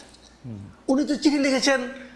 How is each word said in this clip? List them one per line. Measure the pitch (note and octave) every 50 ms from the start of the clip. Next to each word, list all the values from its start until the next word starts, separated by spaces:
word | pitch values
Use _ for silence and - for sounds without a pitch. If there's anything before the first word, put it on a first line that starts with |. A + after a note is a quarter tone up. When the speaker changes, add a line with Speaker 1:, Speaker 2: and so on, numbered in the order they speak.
| - - - - - - - - -
Speaker 1:
হুম। | B2 A2 G2 G2+ G2 - - -
Speaker 2:
উনি | - C4 C#4 C#4+
তো | A3 D4
চিঠি | - - D4+ C#4+ D4
লিখেছেন | C4+ C#4 C4 B3 - C#4 C4+ B3+ B3 B3 - - - - -